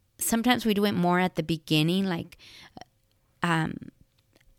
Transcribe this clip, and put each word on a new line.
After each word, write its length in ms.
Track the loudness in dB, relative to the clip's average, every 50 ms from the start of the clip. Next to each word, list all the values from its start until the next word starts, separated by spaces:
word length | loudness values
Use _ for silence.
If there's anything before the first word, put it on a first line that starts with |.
| _ _ _ -8
sometimes 480 | -4 -2 -2 0 2 2 0 2 2
we 80 | 0 0
do 100 | 2 2
it 80 | 0
more 280 | 2 2 2 2 2 2
at 160 | 2 0 -2
the 60 | -4
beginning, 640 | -4 -4 -4 -6 0 0 2 2 2 2 0 0 -2
like, 320 | -2 -4 -6 -8 -12 -16 _ -20 -20 -20 -20 -20 -20 _ -20 -20 -20 _ _ _ _ _ _ _ _ _ _
um, 340 | 0 0 2 0 0 -2 -6 -10 -12 -16 -20 _ -20 _ _ _ _ _ _ _ _ -20 _